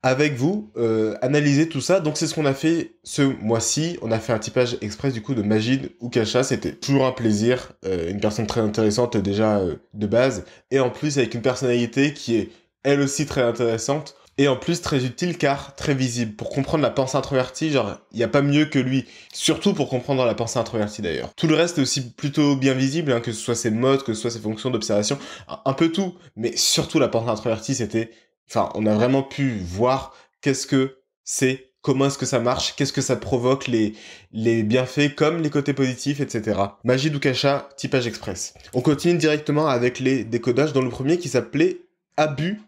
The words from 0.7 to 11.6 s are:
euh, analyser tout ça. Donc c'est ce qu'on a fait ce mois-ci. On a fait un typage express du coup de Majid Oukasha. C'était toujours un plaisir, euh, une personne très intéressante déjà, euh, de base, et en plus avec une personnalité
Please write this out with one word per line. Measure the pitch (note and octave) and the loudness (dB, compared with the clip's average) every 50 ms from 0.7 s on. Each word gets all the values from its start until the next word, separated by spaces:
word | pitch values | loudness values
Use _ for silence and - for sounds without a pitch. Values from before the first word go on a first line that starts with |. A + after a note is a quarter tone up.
| _ | _
euh, | A#2 A#2+ A2+ A2+ A2 A2 A2 G#2 - | -2 0 2 2 2 2 0 -2 -2
analyser | - C3 C#3+ D3 D3 C#3+ C#3+ C#3 D#3+ D#3+ | -2 2 2 4 4 4 4 4 2 2
tout | - C#3 | 0 -6
ça. | A#2+ - F3 G3 | 0 2 2 2
Donc | D#3+ D3+ D3 | 2 0 -2
c'est | - E3+ D3+ | -2 -2 -2
ce | - | -2
qu'on | D#3+ D3+ | 0 0
a | C#3 C3+ | 0 0
fait | C#3 - D#3+ E3 E3 - - _ _ | 2 0 0 0 0 -2 -6 _ _
ce | _ - - - | _ -8 0 2
mois-ci. | C#3+ C3+ B2+ - G2+ A2 A2+ A2+ A2 - - C#3+ D#3 E3+ E3+ - | 2 2 2 -2 -2 0 0 0 0 0 0 0 -2 -2 -4 -6
On | - A2+ | -2 -2
a | A2+ A2 | -2 -2
fait | - - | 0 -2
un | A#2+ G#2+ | -2 -2
typage | - - - B2+ B2 A#2 A#2+ - | -2 -2 0 0 0 0 -2 -6
express | - G#2 G2+ - - C#3 | -6 -8 -8 -4 -4 -2
du | B2+ A2+ | -2 -4
coup | G#2+ - C3+ | -4 -4 -2
de | A2+ | 0
Majid | G2+ G#2 A2 A2 G#2+ A#2+ C3 C3+ C3+ - - _ | 2 2 2 2 2 2 0 0 -2 -8 -12 _
Oukasha. | - C3+ - B2 A2 G2+ - B2 C3+ | -12 -2 0 0 0 2 2 0 2
C'était | C#3 C3 G#2+ - E2+ | 2 0 -2 -2 -6
toujours | - - - - C#3 C#3 C3 | -8 -6 -2 2 4 4 4
un | C3 | 2
plaisir, | B2 - A#2 A2+ G#2+ G2+ A2 A#2+ B2+ B2 - - - _ - | 0 0 2 2 2 4 4 2 2 2 -2 -12 -18 _ -6
euh, | F#2+ F#2+ F2 E2 E2+ | -4 -2 -2 -2 -4
une | F#2+ G#2 | -4 -2
personne | G#2 G#2+ G#2+ - A2+ | -2 -2 -2 -2 -4
très | G#2 - A#2+ | -2 0 0
intéressante | A2 G#2 G#2 - A2 G#2+ G2+ A#2 B2 A#2+ - | 0 0 2 2 2 2 4 2 0 0 0
déjà, | G#2+ F#2 G2 G2 G#2 A2 G#2+ G#2+ G2+ | -2 0 0 0 2 2 2 2 2
euh, | F#2+ F2 D2+ - _ _ - | 0 -2 -4 -6 _ _ -8
de | G#2 G#2+ | -6 -4
base, | G2+ G#2 A#2 B2+ C3+ A#2+ F#2+ F2 - - - _ _ | 0 2 4 2 2 0 -4 -10 -14 -20 -20 _ _
et | B2+ C3+ | 0 2
en | C3 B2 | 2 0
plus | B2 - - D3+ C#3 C#3 | -2 -2 -4 -2 0 0
avec | B2+ G#2+ - | 0 0 -2
une | A#2+ | -2
personnalité | G#2 C3+ B2 - | 0 0 0 0